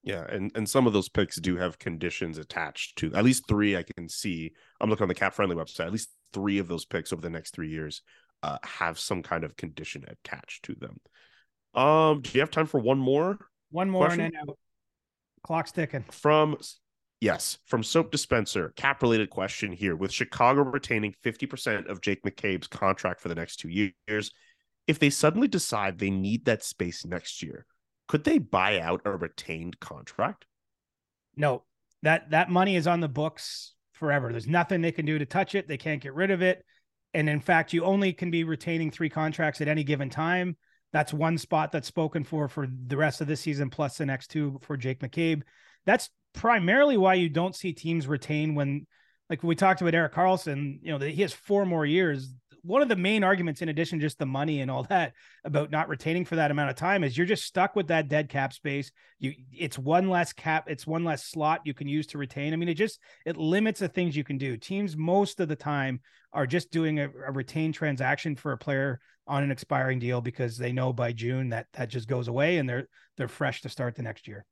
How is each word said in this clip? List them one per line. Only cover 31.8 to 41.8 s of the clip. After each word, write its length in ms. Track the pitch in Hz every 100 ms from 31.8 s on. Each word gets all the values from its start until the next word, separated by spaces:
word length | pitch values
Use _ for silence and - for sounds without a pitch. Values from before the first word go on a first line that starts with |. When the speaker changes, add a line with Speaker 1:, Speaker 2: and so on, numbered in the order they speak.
| _ _
Speaker 2:
that, 260 | 151 165 151
that 220 | 156 180
money 240 | 180 190 185
is 100 | 160
on 140 | 170
the 80 | 160
books 680 | 123 156 - - - - _ _
forever. 380 | _ 156 143 123
There's 160 | 117 113
nothing 340 | 170 170 185
they 100 | 165
can 160 | 160 151
do 100 | 156
to 80 | 143
touch 300 | 180 190 202
it. 120 | 160
They 100 | 139
can't 240 | 160 151
get 120 | 135
rid 160 | 139 190
of 140 | 190
it. 200 | 185 180 _ _ _ _ _ 165
And 120 | 151
in 120 | 147
fact, 340 | - 165 160
you 100 | 170
only 300 | 175 196 196
can 160 | 170 180
be 140 | 170
retaining 480 | 165 160 - 165 160
three 180 | - 160
contracts 500 | 160 156 151 156 -
at 80 | 147
any 160 | 156
given 280 | 143 147 135
time. 440 | 127 160 180 180 165 _ _ _
That's 200 | 156 151
one 240 | 151 160 165
spot 320 | - 160 151
that's 160 | 156